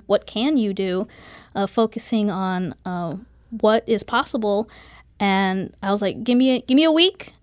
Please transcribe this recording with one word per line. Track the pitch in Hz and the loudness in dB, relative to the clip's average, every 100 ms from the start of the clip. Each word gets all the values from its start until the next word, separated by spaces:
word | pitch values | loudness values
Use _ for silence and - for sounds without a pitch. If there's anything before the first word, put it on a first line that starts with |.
| - | 0
what | 202 - | 0 0
can | 208 262 302 | -2 0 0
you | 214 | 0
do?" | 196 190 180 226 - - - - - | -2 -2 -2 -6 -10 -20 -20 -10 -6
Uh, | 196 | -2
focusing | - 220 226 - 226 208 | 0 0 -2 -4 -2 -2
on, | 185 190 185 180 - 185 | -2 -4 -4 -6 -8 -8
uh, | 180 170 185 - _ _ 226 | -6 -6 -8 -14 _ _ 0
what | 214 226 - | 2 2 0
is | 214 | -2
possible. | - 240 285 262 208 202 226 - - - _ - | 0 -4 -2 -4 0 -2 -4 -12 -20 -20 _ -4
And | 202 190 196 190 180 - | 0 2 2 -2 -6 -6
I | 196 | -4
was | 202 | -2
like, | 196 - 233 | -2 -2 0
"Give | 247 | 4
me | 262 254 | 4 2
a, | |
give | - 262 | 2 4
me | |
a | 320 | 4
week. | 311 359 - - - | 4 2 0 -14 -20